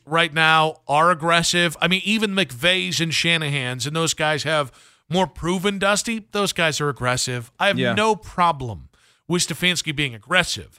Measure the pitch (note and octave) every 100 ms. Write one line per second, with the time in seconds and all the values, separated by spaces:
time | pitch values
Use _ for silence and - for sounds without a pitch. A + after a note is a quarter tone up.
0 | C3+ E3 E3+ D#3 D#3+ D#3+ D#3+ - - C#3+
1 | E3+ E3 E3+ E3+ E3 F3 F3 - E3+ F#3
2 | F3+ A3 G#3 G3 D3+ B2 E3+ F#3 F#3 D3+
3 | E3 C3+ E3 E3 D3 C#3+ B2 B2+ C3+ D#3+
4 | D#3+ - D#3 D3+ C#3+ D#3 C3 - - _
5 | - F3 F3 - D#3+ F#3 G3+ G3 G3 G#3
6 | - A3+ - G#3 G3 - D#3+ - D3 C3
7 | B2 B2+ - B2 A#2 - G3 G3 B2 G3
8 | A3 G#3+ - - E3+ C#3+ B2 F2 C2 _
9 | _ _ - F3 - E3 F3+ E3 D#3 C#3+
10 | C#3+ A2+ B2+ F3+ - - D2